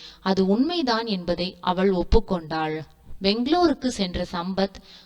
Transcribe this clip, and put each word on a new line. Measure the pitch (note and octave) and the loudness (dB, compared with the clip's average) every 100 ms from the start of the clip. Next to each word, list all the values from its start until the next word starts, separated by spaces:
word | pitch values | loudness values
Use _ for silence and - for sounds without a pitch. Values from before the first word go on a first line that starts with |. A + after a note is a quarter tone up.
| - - | -20 -8
அது | G3 F#3+ F#3+ | -2 2 4
உண்மைதான் | G#3+ D4+ F4 B3+ A3+ A#3 | 2 2 0 0 0 -2
என்பதை | G3 F3 F3 F3+ - | -4 -2 -4 -4 -4
அவள் | - F3+ G3 | -2 2 2
ஒப்புக்கொண்டாள். | F3+ E3+ A3 - F#3 D#3 D#3+ D#3 D#3 D3+ - - - | 2 4 4 4 -2 -4 -4 -4 -6 -10 -20 -16 -4
பெங்களூருக்கு | G3 A3+ B3 F4 E4+ - B3+ | -2 0 2 4 4 2 -4
சென்ற | A3 F#3 F3 F3+ | -2 -4 -4 -6
சம்பத் | F3 F3 F#3+ G3 - - - | -4 -4 -2 -2 -4 -20 -20